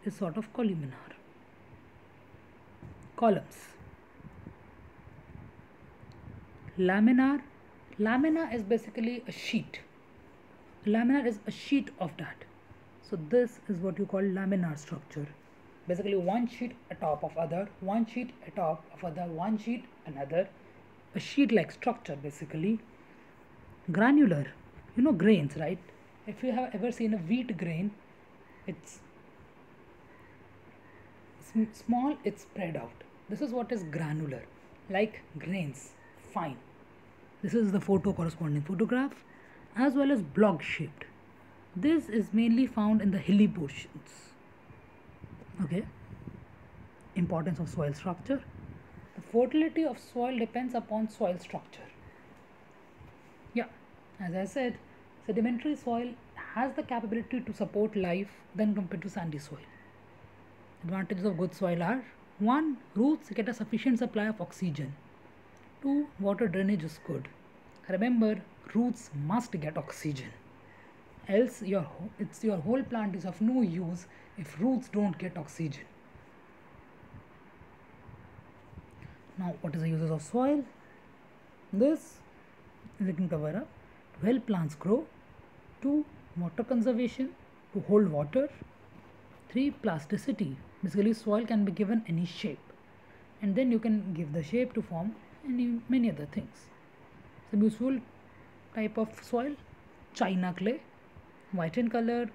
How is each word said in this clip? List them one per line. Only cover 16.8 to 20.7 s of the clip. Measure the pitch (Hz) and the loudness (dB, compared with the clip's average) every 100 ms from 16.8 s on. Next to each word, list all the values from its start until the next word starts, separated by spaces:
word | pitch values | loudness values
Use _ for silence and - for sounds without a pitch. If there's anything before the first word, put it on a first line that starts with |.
| - | -14
atop | 180 165 147 | -4 -2 -2
of | 160 160 | -2 -4
other, | 165 170 202 - | -2 -4 -6 -6
one | 185 220 | -2 0
sheet | 226 247 247 - - | 0 -4 -8 -10 -10
atop | 202 165 160 - | -2 -2 -2 -8
of | - | -10
other, | 180 156 175 | -8 -6 -6
one | 160 190 214 | -4 -2 -2
sheet | 226 254 - - | -2 -6 -8 -18
another. | - 139 139 160 196 - - | -12 -8 -2 0 -2 -6 -20